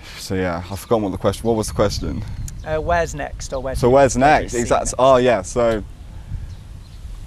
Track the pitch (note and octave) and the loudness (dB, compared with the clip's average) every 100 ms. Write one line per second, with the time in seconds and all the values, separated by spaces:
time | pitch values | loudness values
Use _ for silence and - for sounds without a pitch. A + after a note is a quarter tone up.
0 | - - - F#2+ F#2 E2+ F2+ F#2+ - A#2 | -18 -14 -6 -2 -2 -4 -6 -10 -2 0
1 | G2+ F2+ G#2+ - A2+ A2+ G#2 - G#2 - | 0 -2 -2 0 0 0 -2 0 0 0
2 | E2 - - - - - D#3 D#3 D#3 E3+ | -4 -6 -8 -8 -8 -10 -6 -4 0 0
3 | E3 D3+ C3+ - - C3+ B2+ B2+ B2 C3 | -2 -6 -10 -10 -8 -8 -6 0 6 8
4 | C#3 B2 C#3 C#3 F2 A#2+ A2+ C3+ - - | 6 6 4 4 2 -2 0 0 2 4
5 | C3 B2+ B2 A2 - B2 A#2 A2 - - | 6 8 6 2 0 0 2 0 -4 -14
6 | - - - - - - - - - - | -16 -16 -12 -10 -10 -14 -16 -18 -18 -16
7 | - - | -14 -14